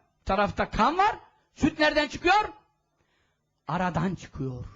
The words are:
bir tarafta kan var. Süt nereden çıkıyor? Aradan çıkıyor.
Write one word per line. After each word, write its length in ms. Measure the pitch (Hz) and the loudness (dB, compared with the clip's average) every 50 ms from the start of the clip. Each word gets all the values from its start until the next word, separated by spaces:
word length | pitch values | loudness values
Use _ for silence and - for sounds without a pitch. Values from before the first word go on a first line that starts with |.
| _ _ _ _ | _ _ _ _
bir 40 | - | -4
tarafta 460 | - 190 208 202 185 - - 202 - | -2 0 0 0 0 0 -2 -4 -2
kan 280 | - 202 220 262 320 370 | 0 2 2 2 4 2
var. 180 | 403 415 - - - _ _ _ _ _ _ | 2 2 0 -4 -10 _ _ _ _ _ _
Süt 240 | - - 320 - - | -2 -2 0 2 2
nereden 300 | 302 302 302 302 294 - | 2 2 2 2 0 -2
çıkıyor? 400 | - - - 349 381 427 427 - - - _ _ _ _ _ _ _ _ _ _ _ _ _ _ _ _ _ _ _ _ _ - | -4 -2 2 2 4 4 2 0 -6 -16 _ _ _ _ _ _ _ _ _ _ _ _ _ _ _ _ _ _ _ _ _ -6
Aradan 460 | 151 180 185 180 160 165 160 196 170 | -4 -2 -2 -2 -2 -2 -2 -2 -4
çıkıyor. 500 | - - - - - 135 131 127 120 - - - | -6 -12 -14 -10 -8 -8 -8 -8 -10 -12 -14 -16